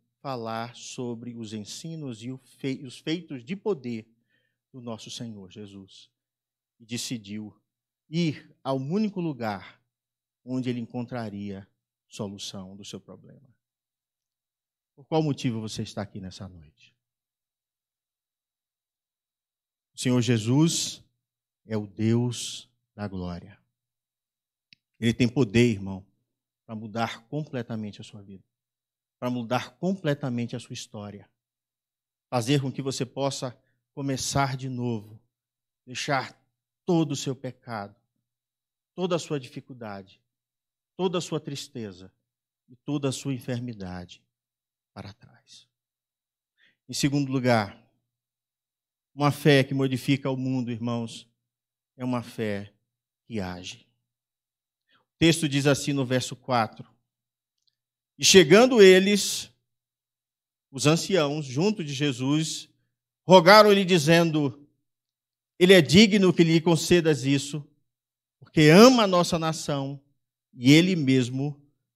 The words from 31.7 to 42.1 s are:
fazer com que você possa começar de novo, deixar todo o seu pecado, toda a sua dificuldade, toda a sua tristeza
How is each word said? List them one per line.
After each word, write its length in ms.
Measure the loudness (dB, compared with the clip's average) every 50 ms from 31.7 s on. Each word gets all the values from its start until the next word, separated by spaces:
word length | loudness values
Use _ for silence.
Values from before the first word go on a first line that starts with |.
| _ _ _ _ _ _ _ _ _ _ _ -6
fazer 320 | -4 -4 0 0 0 0
com 100 | 0 -2
que 100 | -6 -6
você 240 | -6 -6 -6 -6 -8
possa 520 | -8 -6 -6 -4 -4 -4 -6 -10 -12 -12 _ _ _ _ _ _ _ -14
começar 600 | -10 -6 -6 -6 -6 -6 -2 0 0 0 0 -2
de 140 | -6 -10 -10
novo, 500 | -8 -6 -6 -4 -6 -6 -8 -12 -20 -20 _ _ _ _ _ _ _ _ _ _ _ _ _
deixar 540 | -16 -12 -10 -4 -2 -2 -2 -4 -6 -14 _ _ _ _ _ _ _ _ _ _
todo 260 | 0 0 0 0 -2
o 40 | -4 -8
seu 180 | -8 -8 -8
pecado, 600 | -8 -10 -14 -14 _ -14 -12 -10 -10 -10 -12 -16 _ _ _ _ _ _ _ _ _ _ _ _ _ _ _ _ _ _ _ -10
toda 220 | -6 -4 -2 -2 -4
a 20 |
sua 200 | -4 -4 -8 -8
dificuldade, 840 | -8 -10 -16 -16 -16 -16 -18 -16 -14 -14 -14 -14 -16 _ _ _ _ _ _ _ _ _ _ _ _ _ _ _ _ _ _
toda 220 | -4 -4 -2 -2 -4
a 40 |
sua 180 | -6 -6 -8 -8
tristeza 760 | -8 -8 -12 -12 -12 -14 -14 -12 -12 -12 -14 -16 -20 -20